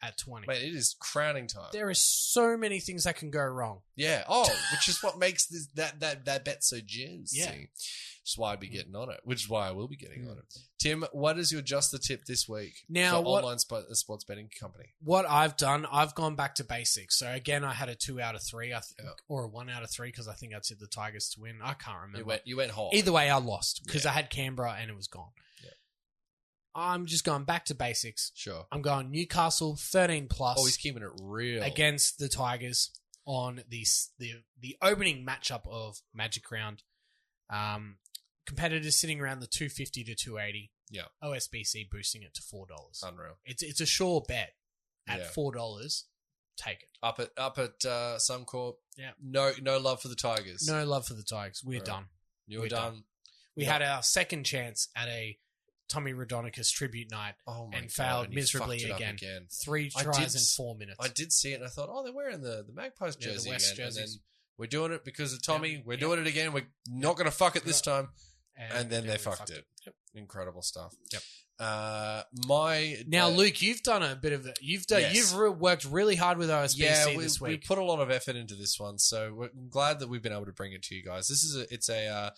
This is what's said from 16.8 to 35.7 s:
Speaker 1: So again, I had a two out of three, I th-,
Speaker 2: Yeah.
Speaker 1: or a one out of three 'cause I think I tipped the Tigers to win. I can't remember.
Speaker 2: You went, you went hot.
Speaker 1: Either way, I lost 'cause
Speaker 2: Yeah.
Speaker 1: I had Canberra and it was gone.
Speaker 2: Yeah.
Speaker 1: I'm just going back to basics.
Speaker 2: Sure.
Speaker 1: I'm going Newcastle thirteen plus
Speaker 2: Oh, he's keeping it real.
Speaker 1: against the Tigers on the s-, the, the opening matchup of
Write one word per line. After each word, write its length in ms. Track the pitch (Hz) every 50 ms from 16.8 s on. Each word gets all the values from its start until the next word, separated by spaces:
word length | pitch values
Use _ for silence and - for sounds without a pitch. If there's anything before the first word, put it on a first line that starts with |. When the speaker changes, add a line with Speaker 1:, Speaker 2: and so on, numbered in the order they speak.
| 120 - - - 92 - - -
Speaker 1:
So 100 | 131 123
again, 320 | 127 131 123 147 143 139 131
I 80 | 139 127
had 140 | 110 139 123
a 60 | 120
two 240 | - - - 131 123
out 140 | 120 113 113
of 60 | 101 -
three, 240 | - - 117 117 120 123
I 60 | 117
th-, 160 | 110 - - -
Speaker 2:
Yeah. 100 | - - - - - -
Speaker 1:
or 140 | 151 135 120
a 20 | 113
one 220 | 104 117 123 123
out 140 | 123 120 117
of 60 | 110
three 200 | - - 160 123
'cause 160 | 120 127 117 107
I 40 | 101
think 200 | - 123 117 107
I 60 | 104
tipped 200 | - - 110 101
the 60 | 107 101
Tigers 420 | - 113 104 107 107 107 - -
to 100 | - 107
win. 180 | 107 113 113 110
I 120 | 110 127 139
can't 240 | - - 120 104 85
remember. 200 | 87 98 101 107
Speaker 2:
You 60 | 110
went, 160 | 110 110 107 -
you 120 | 120 123 131
went 140 | 135 120
hot. 220 | 104 110 107 92 -
Speaker 1:
Either 180 | 208 202 185 170
way, 160 | 160 147 143
I 80 | 143 135
lost 440 | 127 117 104 90 - - - - - -
'cause 160 | - 151 139
Speaker 2:
Yeah. 60 | 151
Speaker 1:
I 20 | 135
had 160 | 156 147 -
Canberra 440 | - 139 135 131 131 123 123 120 110 98
and 100 | 113 110
it 60 | 107
was 120 | 98 95 -
gone. 240 | - 90 90 - - _ _ _ _ - -
Speaker 2:
Yeah. 60 | - - _ _ _ _ _ _ _ _ _ _ _ _ _ _ _ _ _ _ _ -
Speaker 1:
I'm 300 | 160 170 180 180 180 180
just 180 | 165 160 160 -
going 200 | 175 151 139 139
back 220 | 139 170 170 -
to 100 | - 151
basics. 560 | 123 131 120 113 - - 117 - - - - -
Speaker 2:
Sure. 300 | - - 104 95 82 80 -
Speaker 1:
I'm 100 | - 147
going 300 | 143 147 143 139 131 131
Newcastle 640 | 139 156 175 170 - 175 165 165 160 - 165 156 151 147
thirteen 500 | - - - 185 180 170 165 151 139 127
plus 280 | - - 135 123 123 135
Speaker 2:
Oh, 60 | 131
he's 120 | 127 127 -
keeping 260 | - 151 135 117 107
it 80 | 95 - 95
real. 400 | 95 98 101 110 120 123 120 113
Speaker 1:
against 560 | 104 139 139 151 151 151 147 139 - - - -
the 80 | 143 135
Tigers 600 | - 131 131 120 123 120 123 123 123 - - - - - _ _ - - -
on 380 | - 139 127 123 123 123 123 - 120
the 120 | 120 117
s-, 280 | 110 - - - - - - -
the, 160 | 120 117 117 117 - _ _ -
the 180 | 120 127 - -
opening 440 | 180 190 208 196 202 180 151 131 127
matchup 420 | 131 131 143 - - - 143 -
of 340 | -